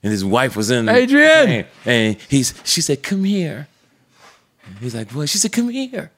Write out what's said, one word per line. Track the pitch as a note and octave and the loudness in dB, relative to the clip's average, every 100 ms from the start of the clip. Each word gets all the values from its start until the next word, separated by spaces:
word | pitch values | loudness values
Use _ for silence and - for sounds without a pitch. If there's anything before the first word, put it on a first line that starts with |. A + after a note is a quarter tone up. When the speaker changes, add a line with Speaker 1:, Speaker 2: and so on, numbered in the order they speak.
Speaker 1:
And | G2+ | -2
his | G#2+ F#2+ | -2 0
wife | A2+ C3 G#2 | 2 0 -2
was | G#2+ | -2
in | B2 A2+ | 0 4
Speaker 2:
Adrian! | A#3+ B3+ C#4 D4+ D#4+ B3+ | 2 4 4 6 6 4
Speaker 1:
and, | A#2 - _ - | 0 -4 _ 0
and | A#2+ A2 G#2 - | 2 2 -2 -2
he's, | C#3 B2 - | 0 0 -6
she | - - | -4 -4
said, | D#3+ C#3 | -2 -4
"Come | - G3 | -4 -2
here." | F#3+ G3+ E3 A2+ D3 _ _ _ _ _ - _ _ _ - | 0 0 -2 -8 -14 _ _ _ _ _ -20 _ _ _ -20
And | F#2+ | -12
he's | B2 | -10
like, | A2+ A2 | -10 -10
"What?" | C3 D3 | -6 -4
She | - | -2
said, | A3 | -2
"Come | A3+ A#3+ | -2 -4
here." | B3 C4 B3+ D#3+ | -4 -8 -10 -12